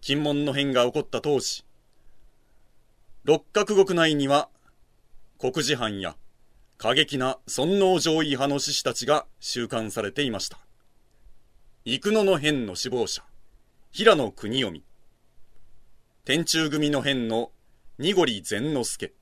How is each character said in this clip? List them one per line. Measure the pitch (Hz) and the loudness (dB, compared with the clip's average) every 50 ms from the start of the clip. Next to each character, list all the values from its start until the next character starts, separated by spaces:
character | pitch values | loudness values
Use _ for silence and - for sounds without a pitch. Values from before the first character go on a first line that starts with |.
金 | - - 139 147 151 | -2 -2 -2 0 0
門 | 147 147 143 147 | 0 0 0 -2
の | 147 131 | -2 -2
変 | 143 143 139 131 | -2 -2 0 4
が | 123 120 | 4 2
起 | 123 - | 2 2
こ | 156 | -2
っ | 139 | -4
た | - - 120 | -4 -6 -4
当 | - 151 147 131 | -2 0 0 0
時、 | 110 - - - - - - - _ _ _ _ _ - - - - - _ _ _ _ _ - - - _ - _ _ _ _ _ _ - - - | 0 -2 -8 -8 -12 -18 -20 -20 _ _ _ _ _ -20 -20 -20 -20 -20 _ _ _ _ _ -20 -20 -20 _ -20 _ _ _ _ _ _ -20 -14 2
六 | - 151 156 - - - | 2 2 2 2 -2 -2
角 | 214 208 202 214 | -2 0 2 4
獄 | 196 196 190 185 | 4 4 4 4
内 | 170 165 160 151 | 2 4 4 2
に | 147 143 | 2 2
は、 | 135 139 147 - - - _ _ _ _ _ - _ _ _ _ _ - - - - _ _ | 4 2 2 2 0 -10 _ _ _ _ _ -20 _ _ _ _ _ -20 -20 -20 -20 _ _
国 | - 127 123 - 151 | -4 -4 -2 -2 0
事 | 120 151 | 0 0
犯 | 123 120 110 104 98 | 0 0 -4 -4 -4
や | 95 87 80 - - - _ _ - _ _ - - _ _ | -6 -8 -8 -10 -20 -20 _ _ -20 _ _ -20 -20 _ _
過 | _ - 110 120 | _ -2 0 2
激 | 135 156 - 143 139 | 2 2 2 0 -2
な | 127 131 131 - _ | 0 0 -2 -4 _
尊 | - - - 131 160 190 202 | -8 -4 -2 0 2 4 4
王 | 196 185 185 170 | 4 4 4 4
攘 | - 165 156 160 160 | 2 2 2 2 2
夷 | 143 | 0
派 | 139 127 135 143 | 0 0 2 0
の | 143 143 | 0 0
志 | - - 143 | -2 -2 -4
士 | - - | -2 -2
た | 135 117 | -2 -4
ち | - 123 | -2 0
が | 120 147 151 - - - _ | 2 0 0 0 -4 -18 _
収 | - - - 123 120 107 | -10 -8 -6 -4 -4 -4
監 | - 117 113 107 98 | -2 -4 -4 -4 -4
さ | - 107 | -4 -4
れ | 101 | -4
て | - - 147 | -2 -2 -2
い | 131 113 | -2 -2
ま | 98 | -6
し | 87 - | -6 -8
た。 | - - - - - _ _ _ _ _ _ _ _ _ - - - - - _ _ - - - - _ _ | -10 -14 -20 -20 -20 _ _ _ _ _ _ _ _ _ -20 -20 -20 -20 -20 _ _ -20 -20 -20 -20 _ _
生 | - 120 135 - 202 | -6 -6 -2 0 2
野 | 214 220 208 | 2 4 4
の | 190 190 | 4 2
変 | 160 135 151 151 139 120 | 2 2 0 0 0 -2
の | 101 90 | -4 -6
首 | 87 - 135 123 | -6 -6 -4 -2
謀 | 123 113 | -2 -2
者、 | 92 - - - - - - - - _ - _ _ _ _ - - - | -2 -4 -10 -12 -16 -20 -20 -20 -20 _ -20 _ _ _ _ -20 -18 -8
平 | - 208 220 202 | 4 6 6 8
野 | 156 131 104 - | 8 4 -2 -4
国 | - - 104 113 135 131 | -6 -6 -4 -2 -2 -2
臣、 | 104 85 76 - - - - - - - _ _ _ _ - - - - - - - - - - - - - - _ _ _ _ | -2 -4 -8 -16 -20 -20 -20 -20 -20 -20 _ _ _ _ -20 -20 -18 -18 -18 -18 -18 -18 -20 -20 -20 -20 -20 -20 _ _ _ _
天 | - 131 156 165 | 0 0 0 0
中 | - - 165 160 151 | 0 0 0 0 0
組 | 139 151 151 147 | 0 0 0 0
の | 147 139 | 0 0
変 | - 143 139 127 120 110 | 0 0 -2 -2 -2 0
の | 113 113 120 - - _ _ - - _ _ - - - | 0 -2 -2 -4 -8 _ _ -20 -20 _ _ -20 -14 -6
濁 | 127 170 208 180 170 139 113 101 87 | -2 0 2 4 4 2 2 -4 -4
善 | - 107 101 117 156 | -6 -4 -4 -2 -2
之 | 156 135 117 | -2 -2 -4
助 | - - - - - _ _ | -4 -6 -8 -10 -12 _ _